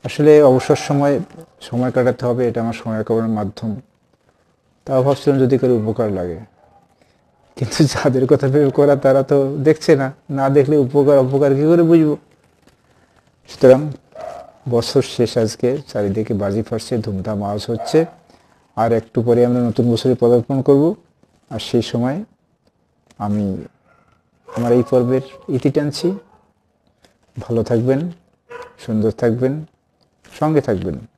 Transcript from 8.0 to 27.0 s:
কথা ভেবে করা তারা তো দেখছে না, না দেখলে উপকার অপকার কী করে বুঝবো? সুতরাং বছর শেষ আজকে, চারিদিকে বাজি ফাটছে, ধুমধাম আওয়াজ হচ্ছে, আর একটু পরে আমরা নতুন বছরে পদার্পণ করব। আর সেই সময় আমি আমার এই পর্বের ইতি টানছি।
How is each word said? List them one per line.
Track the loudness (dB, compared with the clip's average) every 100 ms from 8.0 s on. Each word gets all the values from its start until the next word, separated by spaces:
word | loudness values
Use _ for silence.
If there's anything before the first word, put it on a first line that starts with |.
| -2 0 2
কথা | 2 2
ভেবে | 2 2
করা | 2 2 4
তারা | 4 2
তো | 2 0 0 0
দেখছে | 0 2 2 2
না, | 0 -8 -10
না | -2 2
দেখলে | 2 4 2
উপকার | 2 2 4 4
অপকার | 2 0 2
কী | 2 2
করে | 4
বুঝবো? | 4 4 4 -2 _ _ _ _ _ _ _ _ _ _ _ _ -20
সুতরাং | 2 6 6 2 -10 _ -18 -16 -16 -20 _ -4
বছর | -2 0 -2
শেষ | -2 -2 -2 0
আজকে, | -4 -2 -4 -4 -6
চারিদিকে | -4 -2 -4 -4
বাজি | -4 -2 -4
ফাটছে, | -4 -8 -6 -6
ধুমধাম | -4 -6 -6 -6
আওয়াজ | -6 -6 -6
হচ্ছে, | -8 0 0 0 -8 _ _ _ _ _ -2
আর | 0
একটু | 0 -2 -4
পরে | 0 2 2
আমরা | 2
নতুন | -2 0 0
বছরে | 0 0
পদার্পণ | 2 2 2 0 -2
করব। | 2 2 2 -2 _ _ _ _ _
আর | -12
সেই | -2 -2
সময় | -2 -4 -4 -4 -10 _ _ _ _ _ _ _ _ -10
আমি | -4 -2 -2 -6 -12 _ _ _ _ _ _ _ -14 -6
আমার | 2
এই | 2 2
পর্বের | 0 2 -2 -4 -18 -6
ইতি | -2 -2
টানছি। | -2 -4 -4 -4 -4 _ _ _ _ _ _ _ _